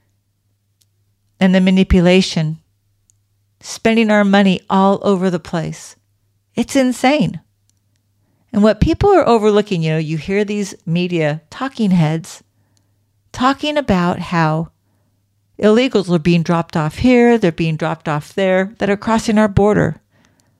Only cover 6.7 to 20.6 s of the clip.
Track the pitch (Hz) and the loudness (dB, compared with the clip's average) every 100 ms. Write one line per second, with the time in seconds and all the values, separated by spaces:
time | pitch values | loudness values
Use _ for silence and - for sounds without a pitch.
6.7 | 269 254 233 254 302 185 160 _ _ _ | 0 -2 0 0 0 -2 -6 _ _ _
7.7 | _ _ _ _ _ _ _ - 214 214 | _ _ _ _ _ _ _ -6 0 0
8.7 | 208 311 330 403 359 - 233 214 208 208 | 2 0 0 2 4 4 2 2 0 0
9.7 | 175 160 156 156 160 143 202 208 208 196 | -4 -2 -4 -4 -6 -4 -4 -4 -6 -8
10.7 | - - 170 180 175 151 156 - - 269 | -10 -6 -4 -2 -2 -2 -4 -10 -10 -8
11.7 | - 208 180 151 160 - - _ _ _ | -2 0 2 0 -2 -8 -20 _ _ _
12.7 | _ _ _ _ _ _ - 254 277 302 | _ _ _ _ _ _ -4 -2 -2 -4
13.7 | 294 277 185 175 - 170 170 160 156 165 | -4 -2 0 -2 -4 -4 -2 -2 -2 -8
14.7 | _ _ _ _ _ _ _ _ - 202 | _ _ _ _ _ _ _ _ -2 2
15.7 | 220 262 208 175 175 165 170 160 170 165 | 2 2 -2 0 -2 2 0 0 -2 -2
16.7 | 175 151 - 247 247 240 233 220 160 165 | -4 -4 -2 2 4 4 2 0 -2 -4
17.7 | 156 160 165 - 147 - - 190 185 190 | -4 -6 -6 -6 -6 -6 -4 0 0 -2
18.7 | - 202 202 226 220 - 214 214 196 208 | -4 -4 -2 0 -2 0 0 2 2 2
19.7 | 185 156 156 _ _ _ _ _ _ | 2 -2 -6 _ _ _ _ _ _